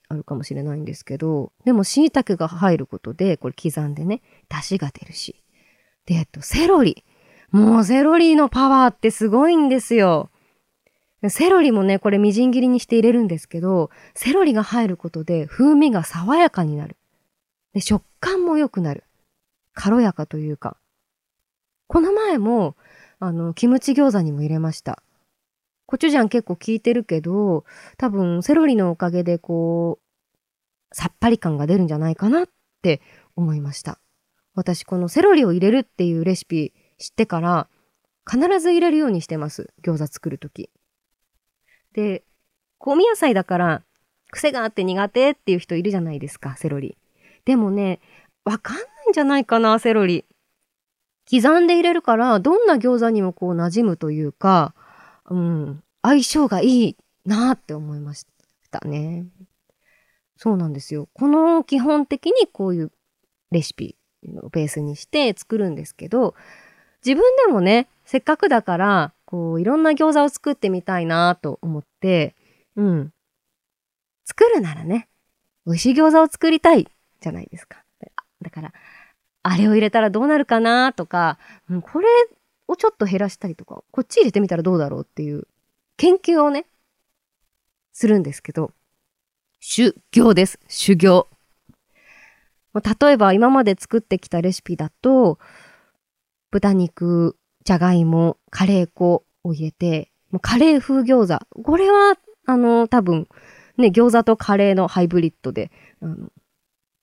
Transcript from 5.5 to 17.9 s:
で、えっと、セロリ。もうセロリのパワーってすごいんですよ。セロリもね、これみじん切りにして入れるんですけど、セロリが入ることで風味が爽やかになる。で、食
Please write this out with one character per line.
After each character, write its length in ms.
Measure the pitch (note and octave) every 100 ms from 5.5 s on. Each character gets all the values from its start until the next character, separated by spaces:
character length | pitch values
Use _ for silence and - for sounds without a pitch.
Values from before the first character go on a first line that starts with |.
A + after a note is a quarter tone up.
| _ _ _ _ _ -
で、 100 | E3
え 80 |
っ 40 | D#3
と、 100 | D3
セ 260 | - C4+ E4+
ロ 160 | F4+
リ。 200 | G3+ - _ _ _ _ _
も 280 | G3+ G#3+ A3+
う 40 | G3
セ 180 | C4
ロ 140 | D4 E4+
リ 180 | E4 D4+
の 140 | C#4+
パ 200 | A#3+ C4+
ワ 180 | C4+ B3+
ー 40 |
っ 60 | -
て 140 | A3
す 180 | - A3
ご 180 | A3+ D#4
い 60 | E4+
ん 140 | C#4
で 100 | B3+
す 160 | - A#3
よ。 340 | F#3+ D#3 D3 _ _ _ _ _ _ _ _ _ G#3
セ 200 | - E4+
ロ 120 | F#4+
リ 100 | D4
も 120 | G#3+
ね、 160 | G3 G3
こ 100 | G#3
れ 80 | G3+
み 160 | G#3
じ 120 | G#3 B3+
ん 60 |
切 100 | B3
り 60 | B3+
に 120 | B3
し 60 | -
て 120 | A#3
入 40 |
れ 100 | A3+
る 100 | A#3+
ん 40 | G#3+
で 100 | E3
す 100 | -
け 140 | E3+
ど、 280 | F3+ F#3 D3+ _ -
セ 200 | - A#3+
ロ 100 | F4+
リ 100 | E4
が 100 | A3
入 240 | G#3 A#3+ A3
る 100 | F3+
こ 120 | E3+
と 140 | E3
で 240 | D#3 E3 D3+
風 280 | - C#4 D4
味 160 | D4+
が 120 | G#3
爽 320 | D#3+ E3+ F#3 D#4
や 140 | E4
か 140 | -
に 120 | D#3 D3
な 100 | D#3
る。 120 | - _ _ _ _ _ _ _
で、 80 | G3+
食 220 | -